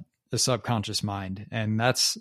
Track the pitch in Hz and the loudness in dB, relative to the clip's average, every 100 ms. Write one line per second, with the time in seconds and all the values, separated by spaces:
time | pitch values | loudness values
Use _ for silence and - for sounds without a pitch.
0 | - _ _ 120 - 117 - 117 104 98 | -10 _ _ 0 2 0 0 0 0 -2
1 | 104 101 95 98 - 113 107 107 123 - | -2 -2 -6 -8 -6 -2 0 2 4 4
2 | - - | 2 0